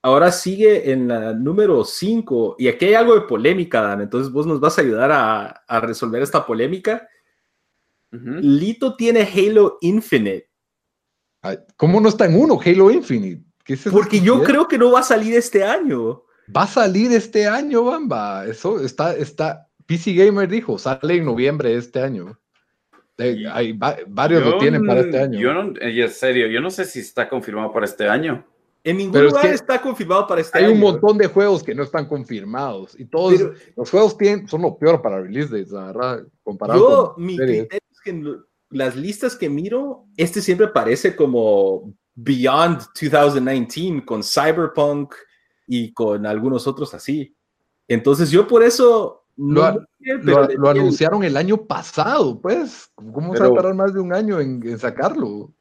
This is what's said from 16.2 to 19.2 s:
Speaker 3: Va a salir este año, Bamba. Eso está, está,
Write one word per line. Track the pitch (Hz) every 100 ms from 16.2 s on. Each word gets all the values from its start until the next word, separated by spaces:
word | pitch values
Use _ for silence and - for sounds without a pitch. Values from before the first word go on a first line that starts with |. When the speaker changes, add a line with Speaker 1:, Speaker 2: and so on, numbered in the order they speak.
| _ _ _
Speaker 3:
Va | -
a | 196
salir | - 214 190 247
este | 233 220 220 208
año, | 226 294 240
Bamba. | 240 320 285 123 104 98 98
Eso | - - 202
está, | 135 - 160
está, | 160